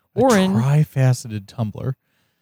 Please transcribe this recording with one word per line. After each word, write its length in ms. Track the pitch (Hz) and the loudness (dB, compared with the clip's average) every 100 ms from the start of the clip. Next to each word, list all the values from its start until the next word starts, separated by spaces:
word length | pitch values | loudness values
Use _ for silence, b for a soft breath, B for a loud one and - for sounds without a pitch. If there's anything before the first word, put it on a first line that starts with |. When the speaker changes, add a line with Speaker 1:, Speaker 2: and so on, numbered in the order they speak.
| _ - | _ 0
Speaker 1:
A 60 | |
Speaker 2:
Orrin 320 | 262 208 190 | 2 4 2
Speaker 1:
tri-faceted 960 | 190 131 151 151 135 131 127 120 107 98 | 0 2 2 0 0 0 0 -6 -12 -10
tumbler? 500 | - 107 - 127 - _ _ _ _ | -8 -8 -6 -10 -10 _ _ _ _